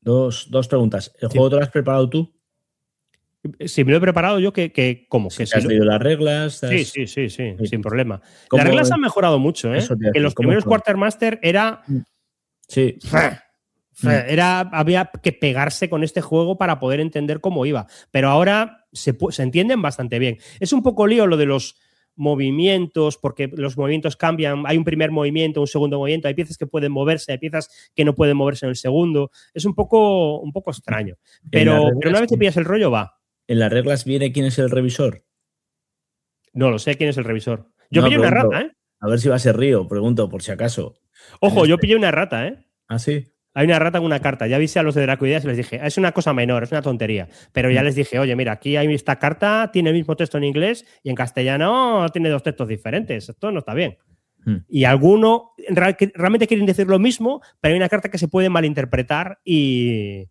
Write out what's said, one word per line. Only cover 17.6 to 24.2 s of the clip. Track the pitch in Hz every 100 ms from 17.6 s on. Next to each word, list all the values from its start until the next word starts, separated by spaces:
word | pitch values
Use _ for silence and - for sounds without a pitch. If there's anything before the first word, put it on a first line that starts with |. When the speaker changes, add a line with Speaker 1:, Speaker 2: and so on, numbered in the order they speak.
| 131
Speaker 2:
iba. | 139 101 - _
Pero | 139 135
ahora | 143 180 208 226 - _
se | - - 123
pu-, | -
se | -
entienden | 127 143 202 254
bastante | 156 131 123 117
bien. | 127 113 - -
Es | 190
un | 277
poco | 262 208 208
lío | 233 208
lo | 160
de | 147
los | 139 - - _ _ _ _
movimientos, | 147 143 135 139 180 190 175 160 151 147
porque | 143 - 135
los | 143 139 131
movimientos | 139 156 156
cambian. | -